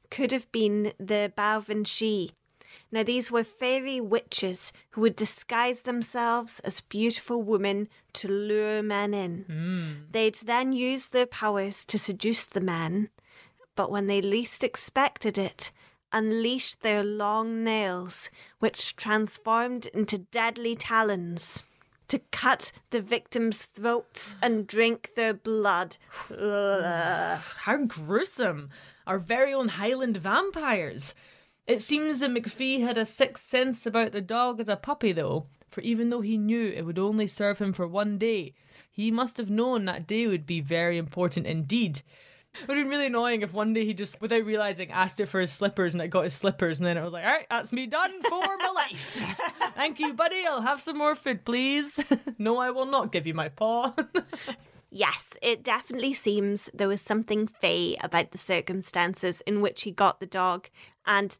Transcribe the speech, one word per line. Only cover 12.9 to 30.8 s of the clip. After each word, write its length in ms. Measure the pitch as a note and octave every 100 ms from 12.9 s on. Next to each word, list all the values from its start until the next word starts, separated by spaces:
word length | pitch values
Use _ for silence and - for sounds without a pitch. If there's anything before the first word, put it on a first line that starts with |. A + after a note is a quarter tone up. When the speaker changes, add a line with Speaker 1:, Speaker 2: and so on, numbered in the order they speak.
| F#3 G#3 _ _ - - _ _ -
Speaker 1:
but 140 | F#3+
when 160 | G3+ G3
they 160 | G3+
least 420 | G3 G#3+ A#3+ -
expected 760 | B3+ - - - C#4 - G#3+ G#3
it, 320 | G3 - - - - _ -
unleashed 680 | A3 A3 A3+ A3+ B3+ - -
their 220 | A3+ G#3
long 600 | G#3 G#3 G#3 G#3+ A3+ A3+
nails, 680 | A3+ A3 G3+ F3+ F3+ - - - - -
which 360 | A3 - - -
transformed 920 | G#3+ G#3+ G#3+ - A3+ A3+ B3 B3 -
into 320 | - G#3 G#3
deadly 560 | F#3 A#3+ A3+ A#3 A#3 A#3
talons, 880 | - A3+ A3 F#3+ F3 E3+ - - - _ _ _ -
to 120 | - -
cut 420 | - - - - - -
the 100 | A#3
victims' 640 | G3+ A#3 - A#3+ A3+ G#3+ -
throats 600 | - A3+ A#3+ A#3 - - G3+
and 260 | B3 A3+ G3
drink 440 | G#3 A#3 A#3 - -
their 180 | A3+
blood. 640 | G#3+ A3 A3 G3+ F3 F3+ - - - -
Ugh. 1080 | A3 G#3 G3+ G3+ G3 F3 E3+ E3+ E3+ E3+ E3+ -
Speaker 2:
<sighs> 80 | -
How 200 | - C4+ B3+
gruesome. 840 | D#3 D#3 G#3 F#4 - A3 D3+ C#3+ - - - -
Our 100 | F#3+
very 340 | E3+ A#3+ C#4
own 160 | C4+ A#3+
Highland 480 | E3+ G#3 C4 B3+ G3+
vampires. 1000 | F3+ B3 G4 F4 D4 G#3